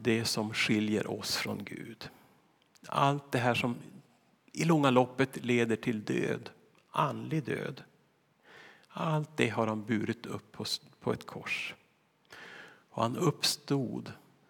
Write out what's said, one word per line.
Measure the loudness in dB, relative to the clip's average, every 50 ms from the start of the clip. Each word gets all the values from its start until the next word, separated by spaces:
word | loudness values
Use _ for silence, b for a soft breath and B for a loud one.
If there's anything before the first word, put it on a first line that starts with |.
det | 0 2 2 2 2
som | 0 0 0 -2 -2 0
skiljer | 0 2 4 4 2 4 2 2 0 0 -2
oss | -4 -4 -4 -4 -2 -2
från | -2 -4 -6 -6 -8
Gud. | -10 -10 -12 -12 -14 -14 -14 -16 -16 b b b b b b b b b _ _ _ _ _ -12 -2
Allt | 2 4 4 4 4 0 -2 -2
det | 0 2
här | 2 2 2
som | 2 0 -2 -2 -4 -8 -14 -18 -20 -20 _ _ _ _ _ _ _ _ -12
i | -4 0 2
långa | 4 6 6 6 6
loppet | 6 6 6 4 2 0 -2 -2 -2 -4 0
leder | 2 4 4 4 4 2
till | 0 0 -2 -2 -2 -2
död, | -2 -2 0 0 0 -2 -4 -6 -12 -18 -20 -20 _ _ _ _ _
andlig | 0 0 0 0 0 -4 -4 -2 -2 -2 -2
död. | -2 -4 -4 -4 -6 -8 -10 -14 -20 _ _ _ _ _ _ _ _ _ _ B B B B B B B B B B
Allt | -8 -4 -2 0 0 0 0 -2 2 2
det | 2 2
har | 4 2 2 2
han | 0 -2 -2
burit | 0 0 0 2 0 -2 -4 -6
upp | -8 -8 -10 -10 -12
på, | -12 -10 -6 -6 -6 -6 -8 -16 -20 _
på | -2 -2 -2
ett | -2 -6
kors. | -10 -12 -10 -6 -6 -6 -4 -6 -8 -10 -14 _ _ _ _ _ _ _ _ _ B B B B B B B B B B B B B
Och | -4 -2
han | -2 0 0 2
uppstod | 2 0 2 2 0 0 -2 -2 -2 -2 0 0 0 -2 -4 -8 -8 -10 -14 -16 -18 -20 _ b b